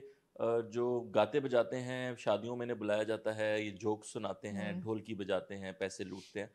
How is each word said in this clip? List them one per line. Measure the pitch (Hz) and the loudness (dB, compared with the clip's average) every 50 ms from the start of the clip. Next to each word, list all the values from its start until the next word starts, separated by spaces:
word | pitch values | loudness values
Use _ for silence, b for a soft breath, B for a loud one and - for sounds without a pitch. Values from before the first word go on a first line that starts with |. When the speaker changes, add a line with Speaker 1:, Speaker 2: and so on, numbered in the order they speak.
| 139 B B B B _ _ - | -4 B B B B _ _ 0
Speaker 1:
अ, | 110 117 117 117 | 2 4 4 4
जो | 113 104 107 120 120 123 123 120 | 2 0 0 2 2 2 2 0
गाते | 113 107 95 - 107 - - 147 | -2 2 4 4 6 6 4 2
बजाते | 135 135 123 120 117 - 131 | 2 4 6 4 4 4 0
हैं, | 127 123 123 127 127 127 127 120 | -4 -4 -4 -4 -2 -2 -4 -4
शादियों | 113 - 120 104 104 107 117 123 | -2 2 2 2 2 2 -2 -4
में | 123 120 | -4 -2
इन्हें | 120 120 104 | -4 -2 -2
बुलाया | 107 104 104 107 | 0 2 2 2
जाता | 107 107 110 107 110 110 | 2 2 0 0 0 -2
है, | 110 107 107 107 107 107 107 | 0 2 2 2 2 2 0
ये | 104 | -2
जोक्स | 98 90 110 107 107 104 - - | -4 -2 0 0 0 0 -2 -8
सुनाते | - 123 107 98 95 - - 104 | -6 -4 -4 -4 -4 -6 -6 -6
हैं, | 101 98 104 104 | -4 -4 -2 -2
Speaker 2:
हम्म। | 95 90 | -4 -4
Speaker 1:
ढोलकी | 175 110 110 110 107 110 110 | -2 -2 -2 -4 -4 -6 -6
बजाते | 95 101 95 98 92 92 - 101 | -4 0 0 0 0 0 -4 -8
हैं, | 98 95 95 92 - | -8 -8 -8 -4 -4
पैसे | 98 95 - - 101 | -4 -4 -4 -6 -8
लूटते | 92 95 98 92 - - 107 | -8 -8 -10 -12 -8 -8 -8
हैं। | 101 110 | -8 -8